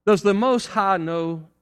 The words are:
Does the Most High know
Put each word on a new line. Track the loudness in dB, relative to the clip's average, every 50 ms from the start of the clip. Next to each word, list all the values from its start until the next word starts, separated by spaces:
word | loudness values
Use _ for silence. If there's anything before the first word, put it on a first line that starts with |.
| _
Does | 2 2 2 4
the | 2 2
Most | 2 2 2 0 0 -2 -4
High | -4 -2 0 0 0
know | 0 -2 -4 -4 -4 -4 -4 -6 -8 -12 -16 _ _